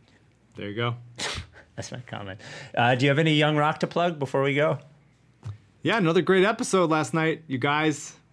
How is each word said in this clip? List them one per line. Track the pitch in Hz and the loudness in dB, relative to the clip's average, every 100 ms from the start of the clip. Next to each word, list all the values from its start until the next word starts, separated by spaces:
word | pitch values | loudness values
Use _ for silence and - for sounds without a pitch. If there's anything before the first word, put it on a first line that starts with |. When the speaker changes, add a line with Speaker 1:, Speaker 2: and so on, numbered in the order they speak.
| _ _ _ _ _ - | _ _ _ _ _ -16
Speaker 1:
There | 101 | -12
you | 104 | -6
go. | 120 117 - - - - | -6 -6 -12 -12 -10 -10
Speaker 2:
<laughs> | - - - - | -12 -20 -20 -16
That's | - | -14
my | 123 | -14
comment. | - 110 101 95 - - - - | -12 -14 -12 -14 -16 -18 -8 0
Uh, | 120 131 | 2 4
do | 139 | 2
you | |
have | 139 | 2
any | 160 | 2
young | 151 151 151 | 4 2 2
rock | 147 160 | 0 0
to | - | -4
plug | - 175 156 | -2 -2 -2
before | 139 139 | -4 -2
we | 139 143 | 0 0
go? | 156 147 - - _ _ _ _ - - _ _ | 0 -2 -8 -20 _ _ _ _ -16 -16 _ _
Speaker 1:
Yeah, | 151 220 | -2 2
another | 165 165 | 2 2
great | 151 190 190 | 4 4 4
episode | 226 254 190 170 | 2 0 2 4
last | 156 151 | 2 0
night, | 165 160 156 - | 0 0 -2 -4
you | 131 | -4
guys. | 143 147 156 151 - - _ | 0 2 0 -2 -8 -18 _